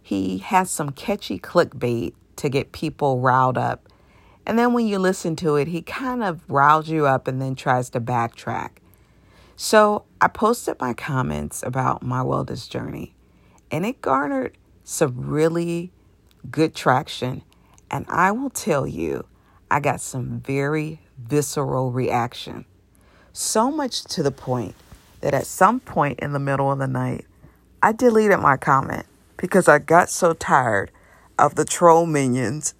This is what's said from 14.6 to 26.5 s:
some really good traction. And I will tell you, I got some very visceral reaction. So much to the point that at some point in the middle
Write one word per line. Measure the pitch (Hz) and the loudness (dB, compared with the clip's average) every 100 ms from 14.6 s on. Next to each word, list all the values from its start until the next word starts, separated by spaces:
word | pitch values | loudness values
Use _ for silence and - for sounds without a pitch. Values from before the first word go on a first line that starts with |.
| _ _ | _ _
some | - - 151 123 135 | -14 -2 -2 -2 -6
really | 143 160 165 170 170 180 _ _ _ _ _ - | 0 0 0 -2 -4 -8 _ _ _ _ _ -12
good | 135 160 | 0 0
traction. | - - 131 - - 127 - - _ _ _ _ | 0 0 0 0 -8 -8 -8 -14 _ _ _ _
And | 139 131 | -8 -4
I | - 180 | 0 0
will | 214 277 | 0 -6
tell | - - 147 - | -6 -2 -2 -2
you, | 76 82 67 - _ _ _ _ | -4 -4 -6 -8 _ _ _ _
I | 139 | -2
got | 143 123 | 0 -4
some | - 131 127 120 | -6 -8 -8 -8
very | 123 139 139 156 156 156 _ - | -4 -2 -2 -2 -4 -10 _ -20
visceral | 117 147 147 - 135 135 131 | -2 -2 0 -2 -2 -2 -2
reaction. | 123 127 120 120 - - - - _ _ _ _ _ _ | -2 -2 -2 -4 -8 -14 -14 -18 _ _ _ _ _ _
So | - - 220 240 | -8 -2 0 0
much | 311 269 - | 0 -4 -6
to | - - | -8 -2
the | 139 | -2
point | 135 - 127 95 - - - _ - | -4 -6 -4 -4 -12 -20 -20 _ -8
that | 143 | -2
at | 139 - | -2 -4
some | - 190 247 | 2 2 2
point | - - 143 143 | -4 -2 -2 -2
in | 147 | -6
the | 143 | -4
middle | 139 | -2